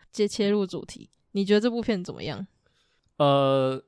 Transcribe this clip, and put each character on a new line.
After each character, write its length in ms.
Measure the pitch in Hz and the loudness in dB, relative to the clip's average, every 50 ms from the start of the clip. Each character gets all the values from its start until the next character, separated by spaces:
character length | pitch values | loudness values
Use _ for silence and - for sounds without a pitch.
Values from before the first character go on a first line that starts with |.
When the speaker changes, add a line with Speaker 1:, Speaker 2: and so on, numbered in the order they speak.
| _ _ | _ _
Speaker 1:
直 120 | - - 208 | -4 -2 -2
接 60 | 202 | -2
切 200 | - - 208 202 | 0 0 0 0
入 180 | 208 208 196 | 2 0 0
主 160 | 185 - 160 - | -2 -6 -10 -12
题， 240 | - - - - - _ _ _ _ - | -12 -16 -20 -20 -20 _ _ _ _ -4
你 120 | 202 196 | -4 2
觉 80 | 190 208 | 4 4
得 80 | 208 | 4
这 80 | 208 247 | 4 2
部 120 | 226 240 226 | 0 0 -2
片 200 | - 220 185 180 | -2 -2 -2 -4
怎 120 | - - | -8 -10
么 80 | - - | -10 -10
样？ 240 | - 139 98 196 - _ _ _ _ _ _ _ _ _ _ _ _ _ - | -10 -8 -10 -10 -14 _ _ _ _ _ _ _ _ _ _ _ _ _ 2
Speaker 2:
呃， 640 | 147 143 139 139 139 135 135 135 131 131 131 135 - | 2 4 4 4 4 4 2 2 2 0 -2 -4 -8